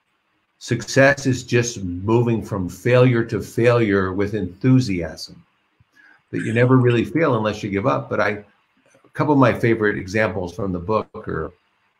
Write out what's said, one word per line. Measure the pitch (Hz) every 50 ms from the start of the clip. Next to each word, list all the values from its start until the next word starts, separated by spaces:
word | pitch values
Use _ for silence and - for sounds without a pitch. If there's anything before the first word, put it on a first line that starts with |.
| _ _ _ _ _ _ _ _ _ _ _ _
success | - - 120 120 - - - 135 135 139 139 139 -
is | 139 123 - -
just | - 117 120 117 - - 104 95
moving | 87 87 90 95 104 113 123 120 117 117 107 95
from | - 110 98 92 87
failure | 90 - - 120 123 127 127 127 120 117 117
to | - 120 98
failure | - - - - 113 123 117 120 117 104 98 98 95 92 92
with | 98 101 101 104
enthusiasm, | 107 95 87 87 - - 127 131 131 - 98 95 87 82 87 90 - - - - - _ _ _ _ _ _ _ _ _ _ _ _ _ _ _ _ _ _
that | 117 113 113
you | 117 110
never | 117 127 127 131
really | 131 123 123 120 117 113
fail | - - 151 165 147 123
unless | 110 107 107 101 - -
you | 104
give | 95 98 107
up. | 135 143 131 127 -
But | 113 104
I, | 104 104
a | 107 104 104 _ _ _ _ _ _ _ _ _ _ _ _ _ _
couple | - 151 143 147
of | 135
my | 131 117 98
favorite | - - 117 113 - 104 104 98
examples | - 98 92 92 110 110 110 98 101 90 87 85
from | - 104 98 90
the | 87
book | 85 85 - 107 - - - - -
are, | - 85 80 80 - - _ _ _ _ _ _ _ _ _